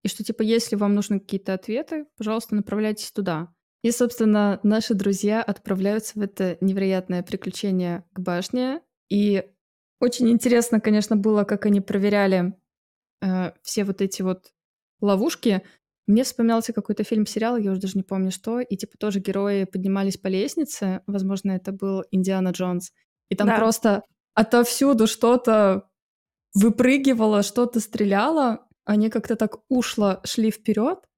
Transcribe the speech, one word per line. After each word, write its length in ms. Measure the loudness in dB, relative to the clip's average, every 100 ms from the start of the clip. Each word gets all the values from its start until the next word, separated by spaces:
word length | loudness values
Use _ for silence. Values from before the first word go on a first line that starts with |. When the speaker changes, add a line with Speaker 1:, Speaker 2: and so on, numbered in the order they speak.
Speaker 1:
и 40 | -8
что, 140 | -8
типа, 200 | -10 -2
если 320 | 0 0 0 -2
вам 180 | 2 0
нужны 240 | 0 -4
какие-то 340 | -4 -8 -4 -8
ответы, 500 | -4 -6 -6 -10 -10 _
пожалуйста, 380 | -6 -6 -2 -4
направляйтесь 560 | -2 -2 -2 -4 -8
туда. 420 | -6 -4 -4 -8 _ _ _
И, 80 | -2
собственно, 680 | 0 -2 2 2 4 2 2
наши 300 | 2 2 0 0
друзья 460 | 0 0 0 0
отправляются 760 | -2 -6 -4 -2 0 -2 -6 -6
в 40 |
это 340 | -8 -4 -4 0
невероятное 640 | -2 0 0 -2 -2 -6
приключение 840 | -4 -8 -8 -6 -2 -2 -2 -6 _
к 60 | -8
башне. 600 | -4 -4 -4 -4 -4 -6 _ _ _
И 340 | 0 2 0 -2 _ _ _ _ _
очень 280 | -2 2 2
интересно, 500 | 2 4 2 4 0
конечно, 340 | 2 0 2 0
было, 260 | 2 2 0
как 200 | 0 2
они 140 | 2
проверяли, 760 | 2 0 2 2 4 2 0 -4 _ _ _ _ _ _
э, 300 | -2 -2 -4 _
все 200 | -6 -4 -2
вот 160 | -2
эти 200 | -4 -2
вот 300 | -4 -4 _ _ _ _ _ _
ловушки. 640 | 0 2 0 0 0 0 -4 _ _ _ 2
Мне 160 | 2 2
вспоминался 480 | 0 2 2 0
какой-то 300 | -6 -4 -4 -2
фильм, 200 | 0 0
сериал, 300 | -2 -2 -2
я 140 | -2
уже 100 | -2
даже 160 | -2 -4
не 60 |
помню 280 | -4 -4 -4
что, 280 | -4 -6 -6
и, 160 | -4 -8
типа, 200 | -8 _
тоже 200 | -4 -2
герои 440 | -2 -2 0 -2 -2
поднимались 520 | -4 -2 0 -2 -4
по 100 | -4
лестнице, 720 | -2 -2 -4 -6 -4 -4 -4 -4
возможно, 440 | -4 -2 -2 -4
это 180 | -4 -6
был 300 | -6 -4 -4 -2
«Индиана 380 | -2 0 0 -2
Джонс», 400 | -2 -4 -4 -8 _ _ _ _
и 60 | 0
там 120 | 2
Speaker 2:
Да. 80 | 4
Speaker 1:
просто 460 | 2 2 2 0 -4 _ _ -2
отовсюду 720 | 4 4 2 2 2 4 2
что-то 800 | 2 2 4 4 4 4 2 -4 _ _ _ _ _ _ 4
выпрыгивало, 880 | 4 6 4 4 2 2 2 2
что-то 360 | 0 -2 0 -2
стреляло. 840 | -6 -2 0 2 2 2 0 -2 _ _ -2
Они 240 | 2 2
как-то 260 | -2 -4 -2
так 220 | -2 -4 _
ушло 520 | -2 0 0 0 0 -4
шли 260 | -2 -2
вперед. 540 | -2 -2 0 0 -4 _